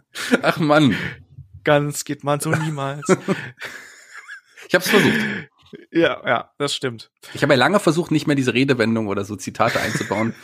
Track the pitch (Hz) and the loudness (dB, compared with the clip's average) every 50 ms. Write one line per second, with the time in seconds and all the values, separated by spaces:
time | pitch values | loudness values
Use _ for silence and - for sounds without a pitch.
0 | _ _ _ - - - 127 - - 156 - 156 170 147 147 156 151 123 92 85 | _ _ _ -12 -2 -2 -2 2 2 0 0 0 2 4 4 6 6 4 2 0
1 | 80 - - - - _ - - - _ - - _ 156 147 147 147 147 143 - | -4 -8 -10 -14 -20 _ -20 -20 -20 _ -20 -6 _ 2 2 2 2 -2 -6 -8
2 | - - 143 - - 139 147 143 - 160 160 160 156 160 156 139 139 139 139 147 | -8 -10 -10 -6 -2 -4 -2 -2 0 -2 -2 -2 -2 -4 -6 -6 -6 -8 -8 -8
3 | 143 - 185 - - - 185 - - 131 - _ - - - - - - - - | 0 0 0 0 0 -4 -4 -4 -6 -14 -16 _ -18 -16 -16 -18 -20 -20 -20 -20
4 | - _ - - - - - - _ _ _ - - - - 180 - - 214 202 | -20 _ -20 -20 -20 -20 -20 -20 _ _ _ -20 -6 -2 0 0 2 4 4 4
5 | 156 - - 76 71 - - - - - _ _ _ _ - - - _ - 165 | 4 4 2 0 -2 -4 -6 -10 -12 -16 _ _ _ _ -20 -20 -20 _ 0 2
6 | 165 143 123 - - 131 123 113 - - _ _ 143 143 - - - 131 117 110 | 2 2 0 -2 -2 0 0 0 -2 -6 _ _ -4 -4 -2 -4 -4 -6 -6 -8
7 | - _ _ _ - - - - - 139 147 123 123 151 196 202 - 180 147 170 | -16 _ _ _ -20 -16 -4 -2 2 4 4 4 6 4 4 4 2 2 2 2
8 | 165 - - 147 - 156 147 139 127 123 113 120 135 135 131 120 110 110 113 113 | 0 0 0 0 2 2 0 2 2 2 2 2 2 2 2 2 2 2 2 0
9 | 110 101 98 101 98 101 104 95 - 107 101 - 107 117 - - - 110 110 - | -2 -2 -4 -4 -4 -6 -10 -10 -10 -12 -2 0 0 0 2 -2 -4 -4 -4 -6
10 | - - 98 104 113 117 - - | -4 -2 -2 -2 -2 -4 -4 -8